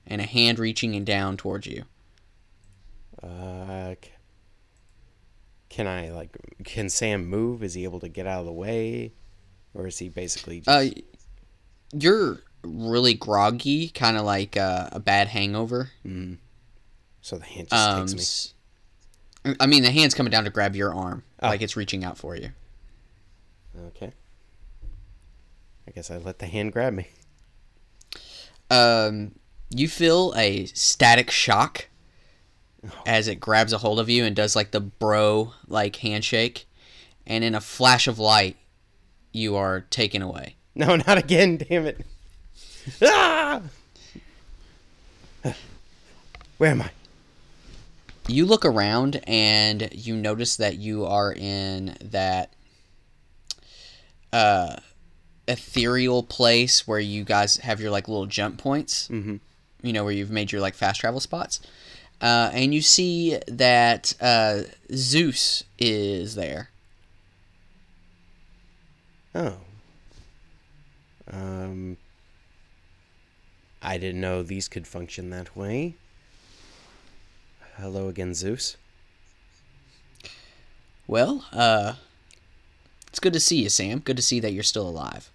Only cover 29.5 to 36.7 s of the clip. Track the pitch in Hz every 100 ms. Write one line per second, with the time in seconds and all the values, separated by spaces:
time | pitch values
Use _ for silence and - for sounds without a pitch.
29.5 | - - 120 156 - 165 170 185 - 107
30.5 | 98 92 - - - 123 120 120 - -
31.5 | 104 143 - - _ _ _ _ _ _
32.5 | _ _ _ 104 - - 113 110 95 -
33.5 | 110 110 110 113 110 113 120 113 101 107
34.5 | 110 101 104 101 - 110 107 107 107 110
35.5 | - - 107 104 - 113 107 107 117 117
36.5 | - -